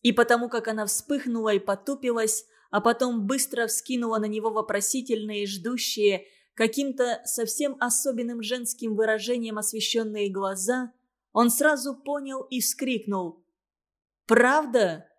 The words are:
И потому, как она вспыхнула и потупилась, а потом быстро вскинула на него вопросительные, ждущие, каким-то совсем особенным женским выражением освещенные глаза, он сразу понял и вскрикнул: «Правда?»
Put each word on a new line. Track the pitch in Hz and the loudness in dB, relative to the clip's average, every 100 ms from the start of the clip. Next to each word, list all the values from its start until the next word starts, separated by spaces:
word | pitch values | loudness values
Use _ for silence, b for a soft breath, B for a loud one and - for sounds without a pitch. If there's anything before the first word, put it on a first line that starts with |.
И | 240 | 4
потому, | 233 233 233 240 | 4 4 4 2
как | 233 226 | -4 -4
она | 220 | -4
вспыхнула | 202 - - 285 262 233 220 | -2 -4 -2 -2 -2 -2 2
и | 202 | 0
потупилась, | 202 196 - 277 254 233 220 - b b b | 0 -4 -4 -4 -2 0 0 -2 b b b
а | 208 | 2
потом | 226 233 254 233 196 | 2 2 0 0 0
быстро | 269 - 226 226 | 0 -2 -2 -2
вскинула | - - 247 233 220 | -2 -4 -2 0 0
на | 214 | 0
него | 214 220 | -2 -2
вопросительные, | 220 214 202 202 262 254 220 214 208 202 | -2 -2 -2 0 -2 -2 -2 -2 -4 -4
ждущие, | 196 208 240 - 226 208 190 B B B | -6 -6 -4 -4 2 2 2 B B B
каким-то | - 226 247 277 262 247 226 | -2 0 0 -4 0 -2 -2
совсем | - - 220 - 285 269 | -4 -4 -4 -2 -2 -2
особенным | 220 - 277 240 240 233 | 0 0 0 -2 -4 -6
женским | 214 247 233 - 226 214 | -4 -4 -6 -6 -4 0
выражением | 220 220 208 247 226 214 | 2 0 0 -2 -2 -4
освещенные | 208 220 - 226 220 208 202 | -4 -2 -2 0 -2 -2 -2
глаза, | 190 196 190 190 254 240 _ _ _ _ | -2 -4 -2 -2 -2 -4 _ _ _ _
он | 220 240 | 4 4
сразу | 233 302 285 262 | 6 4 4 -2
понял | 262 277 285 269 262 | -8 -6 -6 -6 -8
и | 262 254 | -6 -2
вскрикнул: | - - 262 233 - 196 175 - _ _ _ _ _ _ _ _ - | -2 -2 -2 -2 -2 -4 -4 -10 _ _ _ _ _ _ _ _ 4
«Правда?» | 226 247 294 294 233 190 160 - | 6 8 4 4 2 2 0 -12